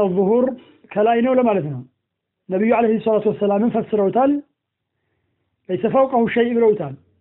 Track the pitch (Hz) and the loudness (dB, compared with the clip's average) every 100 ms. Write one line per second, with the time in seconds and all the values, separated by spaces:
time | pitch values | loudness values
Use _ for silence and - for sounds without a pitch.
0 | 202 180 190 233 254 254 - _ _ 196 | 0 0 0 2 0 -4 -16 _ _ -2
1 | 214 233 240 254 240 196 147 131 127 _ | 0 2 2 2 2 0 -2 -8 -12 _
2 | _ _ _ _ _ 190 220 233 233 220 | _ _ _ _ _ -2 0 2 2 0
3 | 220 214 214 - 208 202 233 226 214 214 | 0 0 0 -2 -2 0 0 -2 -2 -2
4 | 196 220 269 285 - _ _ _ _ _ | 0 2 0 0 -6 _ _ _ _ _
5 | _ _ _ _ _ _ - 185 190 269 | _ _ _ _ _ _ -8 -4 0 0
6 | 269 262 233 240 240 233 226 208 147 131 | 2 2 0 0 0 2 2 2 -4 -12
7 | _ _ | _ _